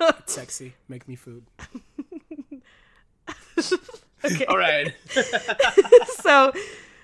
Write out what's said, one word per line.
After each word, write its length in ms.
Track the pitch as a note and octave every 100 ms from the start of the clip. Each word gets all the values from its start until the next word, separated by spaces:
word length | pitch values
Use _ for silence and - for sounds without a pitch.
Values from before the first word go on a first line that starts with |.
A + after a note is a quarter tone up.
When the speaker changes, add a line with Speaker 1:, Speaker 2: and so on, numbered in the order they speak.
| E4 -
Speaker 1:
It's 140 | -
sexy. 400 | - B2 - B2+ - -
Make 180 | B2+ B2+
me 80 | B2
food. 300 | - A#2+ A#2 -
Speaker 2:
<laughs> 1040 | - B3 - - - E4 - D4+ - C4+ _ _ _ _ _ _ - - - - - F#4 - A#4 _ _ -
Okay. 200 | E3+ -
Speaker 1:
All 120 | F#3
right. 360 | E3+ D3+ D3 - - C4+
<laughs> 580 | - - - - B3 -
Speaker 2:
<laughs> 280 | - A#4+ - B4+
So 300 | F4+ C#4 C4+ F4+ G4+ - - _